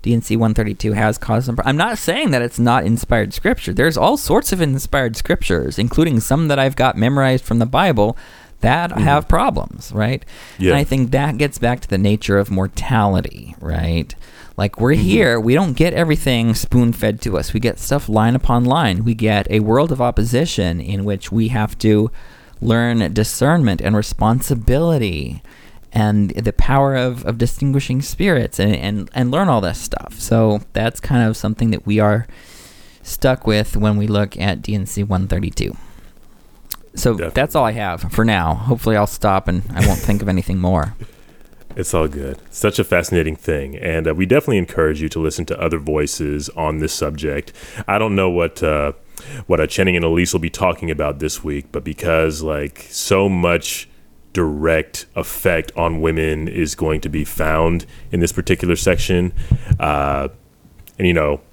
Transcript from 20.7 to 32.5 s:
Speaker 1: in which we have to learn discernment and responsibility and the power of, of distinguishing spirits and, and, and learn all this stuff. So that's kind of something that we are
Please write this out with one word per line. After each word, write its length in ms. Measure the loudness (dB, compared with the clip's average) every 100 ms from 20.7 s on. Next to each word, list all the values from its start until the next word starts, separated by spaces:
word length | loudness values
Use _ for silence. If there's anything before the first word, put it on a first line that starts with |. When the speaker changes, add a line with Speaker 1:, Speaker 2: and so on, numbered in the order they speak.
| -2
Speaker 1:
in 280 | -4 -4 -2
which 260 | -4 -2
we 160 | 0 0
have 300 | 0 -4 0
to 320 | 4 4 2 -4 -14 -20 -20 -6
learn 540 | 0 2 2 0 0
discernment 680 | 0 -2 2 2 4 2 0
and 160 | 0 0
responsibility 1500 | 0 0 2 2 0 0 2 2 2 2 0 -4 -6 -10 -16 -20 -20 -20 -6
and 380 | 0 2 2 0
the 200 | 0 0
power 420 | 4 4 4 4
of, 300 | 2 0 -2
of 140 | -6 -2
distinguishing 640 | -2 0 0 0 0 -4
spirits 580 | -4 -2 2 2 0 0
and, 160 | 2 2
and, 340 | -2 -4 -6
and 160 | -2 0
learn 180 | 2 2
all 140 | 2
this 160 | 0 -4
stuff. 380 | -6 -6 -6 -10
So 420 | 0 4 4 2 -2
that's 260 | -2 -2 -4
kind 260 | 0 2 2
of 80 |
something 360 | 0 -4 0 0
that 160 | 0 0
we 120 | 2
are 280 | 4 2 -2 -14 -20